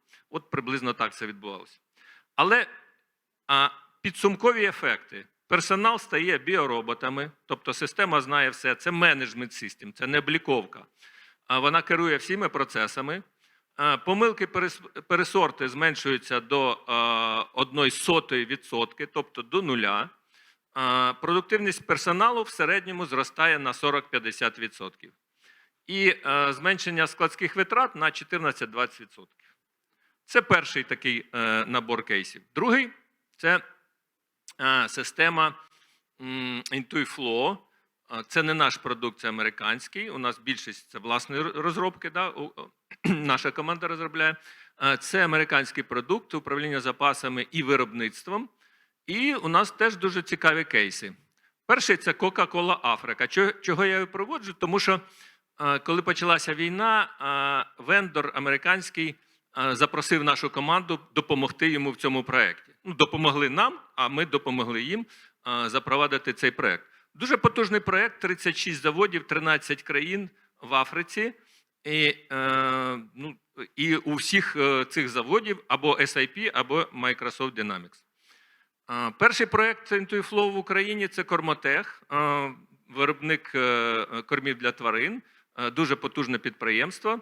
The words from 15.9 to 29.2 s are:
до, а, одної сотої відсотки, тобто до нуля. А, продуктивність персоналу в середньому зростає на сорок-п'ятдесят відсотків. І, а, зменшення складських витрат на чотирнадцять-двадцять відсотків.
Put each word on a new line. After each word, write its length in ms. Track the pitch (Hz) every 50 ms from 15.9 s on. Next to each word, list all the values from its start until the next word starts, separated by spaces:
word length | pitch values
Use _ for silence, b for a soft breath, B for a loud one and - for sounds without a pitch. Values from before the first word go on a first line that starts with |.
| 151 - - 139 135 123 - - 127 123
до, 440 | 113 113 143 143 135 127 117 - -
а, 580 | - 120 117 117 117 117 113 113 113 110 110 - - -
одної 380 | 127 135 131 131 147 143 131
сотої 540 | - - - - 170 160 156 - 143 127 120
відсотки, 640 | 113 131 135 - - - 117 117 - - - 147
тобто 360 | 143 _ 160 139 - - 135 120
до 200 | 117 120 185 196
нуля. 460 | 156 131 120 107 101 101 104 123 180 - _ b b b b b b b b _ _ _
А, 400 | 135 131 127 123 127 127 127 123 -
продуктивність 640 | - 160 170 185 180 - 220 208 208 196 185 - -
персоналу 560 | - 165 - - 180 175 185 208 233 247 233 220
в 60 | 214
середньому 580 | - - 165 151 180 196 180 185 185 175 180
зростає 520 | 143 127 131 135 - - - 160 165 160 147
на 160 | 139 131 120
сорок-п'ятдесят 840 | - - 147 143 143 135 - - 123 110 113 110 - - 117 110 -
відсотків. 540 | 113 113 - - 98 95 - _ - 87 _ _ _ _ b b b b b b b b b _ _
І, 300 | - 185 196 196 180 165 - -
а, 280 | 139 135 143 143 139 135
зменшення 540 | 127 147 180 196 180 - 180 170 165 160
складських 500 | 151 - - 170 160 - - 190 170 -
витрат 400 | 190 190 185 226 240 262 247 -
на 140 | 151 156 156
чотирнадцять-двадцять 880 | 151 - 160 - - 175 160 147 127 - 131 110 107 117 123 123 - -
відсотків. 540 | 117 101 _ -